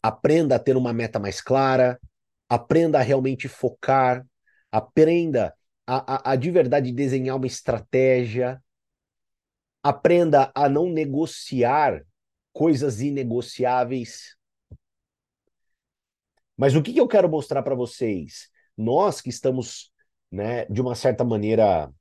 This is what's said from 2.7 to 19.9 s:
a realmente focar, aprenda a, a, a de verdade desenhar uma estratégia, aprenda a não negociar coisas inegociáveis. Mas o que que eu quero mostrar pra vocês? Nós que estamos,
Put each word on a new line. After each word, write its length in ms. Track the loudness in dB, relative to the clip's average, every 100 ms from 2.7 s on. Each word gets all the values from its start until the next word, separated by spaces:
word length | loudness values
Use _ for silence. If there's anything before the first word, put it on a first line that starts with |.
| 2 4 2
a 20 |
realmente 460 | 2 0 0 -4 -10
focar, 760 | -4 -6 -4 0 2 2 0 -6 _ _ _ _
aprenda 840 | -4 -2 2 4 4 0 0 -2 -6 _ _ -6
a, 440 | -6 -4 -6 0
a, 0 |
a 40 | -2
de 140 | 2
verdade 420 | 2 2 2 0
desenhar 460 | -4 -2 -2 -4 -4
uma 100 | -6
estratégia, 1120 | -6 -6 -6 -2 2 4 2 0 -2 -4 -6 _ _ _ _ _ _ _ _ _ _ _ _
aprenda 680 | -4 0 2 4 6 4 4 2
a 120 | 0
não 220 | 2 0
negociar 1120 | -2 -4 -4 -4 -8 -8 0 2 2 0 -2 -10 _ _ _ _
coisas 500 | -2 0 2 -2 -4
inegociáveis. 1300 | -4 -4 -4 -4 -6 -4 0 0 -2 -4 -8 -16 -20 _ _ _ _ -20 _ _ _ _ _ _ _ _ _ _ _ _ _ _ _ _ _ 0
Mas 200 | 2 2
o 80 |
que 100 | 2
que 60 | 0
eu 80 | 4
quero 200 | 4 4
mostrar 360 | 0 -4 -4
pra 100 | -4
vocês? 760 | -4 -6 -4 -4 -4 -8 -16 -20 _ _ -8
Nós 440 | -2 0 0 -2
que 80 | -10
estamos, 600 | -4 -4 -4 -8 -14 -20